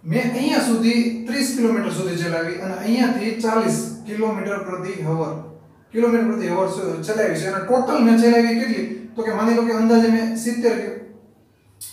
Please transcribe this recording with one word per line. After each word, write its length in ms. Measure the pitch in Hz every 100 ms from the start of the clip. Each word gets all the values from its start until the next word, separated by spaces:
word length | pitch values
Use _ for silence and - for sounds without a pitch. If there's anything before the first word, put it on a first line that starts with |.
| 160
મેં 260 | 240 240
અહીંયા 260 | 247 285 -
સુધી 680 | 240 226 226 240 233 - -
ત્રીસ 260 | 277 254 -
કિલોમીટર 340 | 226 202 180
સુધી 240 | 160 180 170
ચલાવી 400 | 170 165 165 180
અને 180 | 190
અહીંયાથી 680 | 190 214 247 247 - 214 226
ચાલીસ 560 | 226 226 180 156 - - 208
કિલોમીટર 520 | 214 220 196 196 196
પ્રતિ 460 | 185 180 - 175
hour, 240 | 156 160 156 156 - - - _ _
કિલોમીટર 340 | 220 233 226 226
પ્રતિ 220 | 196 175
hour 200 | 180 190
સુ-, 460 | - 185 160 214
ચલાવી 220 | 214 190 160
છે 120 | 190
અને 180 | 190 -
ટોટલ 340 | 247 - 254
મેં 220 | 226 226
ચલાવી 380 | 233 233 233 226
કેટલી? 500 | - - - - - -
તો 60 |
કે 100 | 220
માની 220 | 220 226
લો 80 | 233
કે 120 | 233
અંદાજે 340 | 220 226 226 226
મેં 300 | 226 226 226
સિત્તેર 380 | 233 233 233 208
કે 280 | - - - - - _ _ _ _ _ -